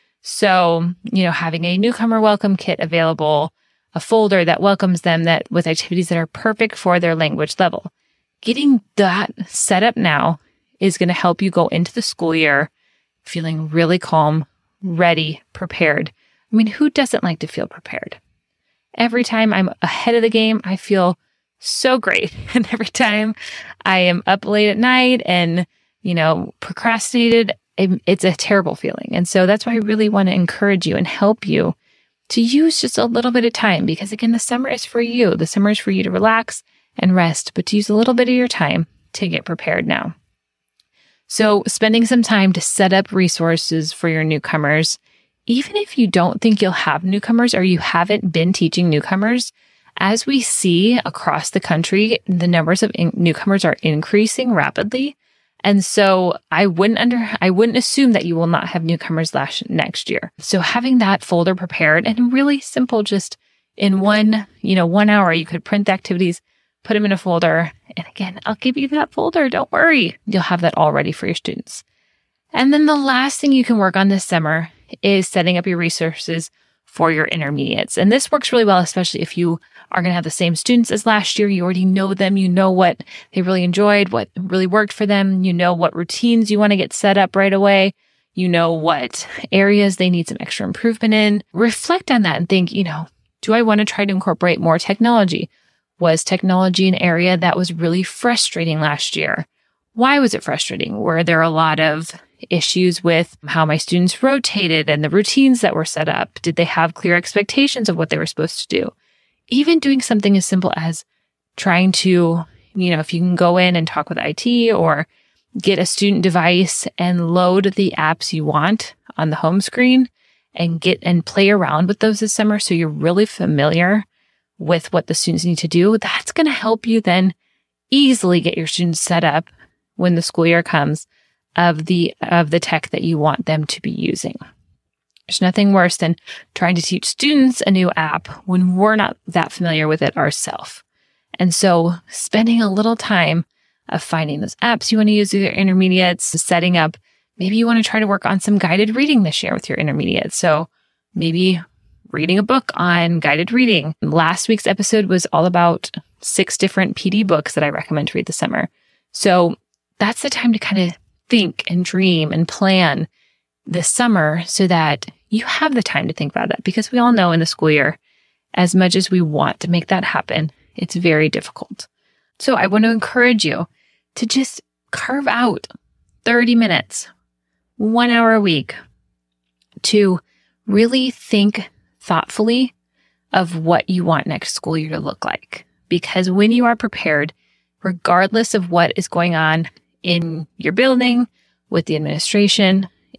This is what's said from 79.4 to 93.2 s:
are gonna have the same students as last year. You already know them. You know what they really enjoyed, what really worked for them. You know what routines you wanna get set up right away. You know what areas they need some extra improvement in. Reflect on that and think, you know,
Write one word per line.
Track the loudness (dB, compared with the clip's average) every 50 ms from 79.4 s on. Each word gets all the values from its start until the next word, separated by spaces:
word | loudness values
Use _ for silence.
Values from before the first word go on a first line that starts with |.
| -2 -2 -2 -4 -8 _ _ -20 -12 _
are | -4 -2
gonna | -2 0 -2
have | -2 -4
the | -6
same | -4 -2 -2 -2 -2
students | -2 0 2 2 2 4 2
as | -2 -2 0
last | 0 0 0 0 -2 -2 0
year. | 0 0
You | 0 0 -2
already | -2 0 0 0
know | 0 2 0 0 -2 -2
them. | -2 0 0 2 0
You | 0 2
know | 2 2 2 2
what | 4 4 4 2 2 -2 -8 -18 -20 -20 -20 _ -4
they | -4 -2
really | 0 0 0 0
enjoyed, | 0 0 2 2 4 4 2 2 0
what | -2 -4 -6 -6 _
really | -10 -6 -4 -2 -2 0
worked | 2 2 0 0 0 -2
for | -4 -2
them. | 0 0 0 2 0 0 0 0
You | 0 0
know | 2 2 0 0
what | 0 -2 -2 -2
routines | -4 -6 -6 -6 -2 0 2 2 2 2 2
you | 2 2
wanna | 2 2 2 2
get | 0 -4 -4
set | -2 0 2 2 2
up | 2 2 2
right | 0 2 2 2
away. | 2 4 4 4 4 2 2 -2 -6 _ _ _ _ _ _ _
You | -4 -2 0
know | 2 2 2 0 0
what | 0 0 0 0 0 -4 -8 -10 -12 -12 -12 -14 -14 -8 0 2
areas | 2 4 4 4 4 4 2 2
they | 0 0 0
need | 2 0 -2 -4
some | -8 -10
extra | -10 -10 -8 -6 -6
improvement | -6 -6 -2 -2 -2 -2 0 0 2 2
in. | 4 4 2 2 0 -4 -6 -2
Reflect | 0 0 0 0 -2 -2 -2 -2 -2 0 0
on | 0 2 2
that | 0 0 -2
and | -2 0
think, | 2 2 2 0 -2
you | -4 -4
know, | -4 -4 -8 -10 -12 _ _